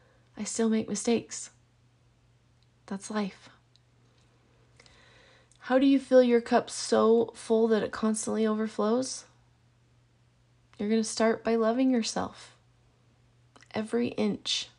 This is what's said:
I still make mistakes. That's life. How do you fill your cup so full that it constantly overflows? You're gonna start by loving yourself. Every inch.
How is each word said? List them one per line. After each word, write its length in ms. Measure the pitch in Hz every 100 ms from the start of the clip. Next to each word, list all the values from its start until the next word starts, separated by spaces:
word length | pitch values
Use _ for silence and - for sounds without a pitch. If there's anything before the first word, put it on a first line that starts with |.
| _ _ _ -
I 80 |
still 240 | 208 - 226
make 200 | 220 220
mistakes. 640 | 202 - 233 - - - _ _ _ _ _ _ _ _ _ _ _ _ _ -
That's 240 | 196 -
life. 380 | 214 196 - - - _ _ _ _ _ _ _ _ _ _ _ _ - _ - - - _ _ _
How 180 | - 262
do 80 | 277
you 120 | 269
fill 240 | 262 254
your 180 | 247 233
cup 280 | 233 233 226
so 640 | - - 214 220 233 226
full 340 | - - 220 226
that 160 | 214
it 80 | -
constantly 540 | - 220 220 - 208 220
overflows? 800 | 214 220 - 208 240 262 - - _ _ _ _ _ _ _ _ _ _ _ _ _ _ -
You're 120 | 208
gonna 160 | 226
start 400 | 220 - 226 226
by 100 | 226
loving 360 | 233 220 240 262
yourself. 640 | 247 214 - 190 - - _ _ _ _ _ _ _ _ _ _ - -
Every 340 | 214 214 233 240
inch. 640 | - 214 - - - -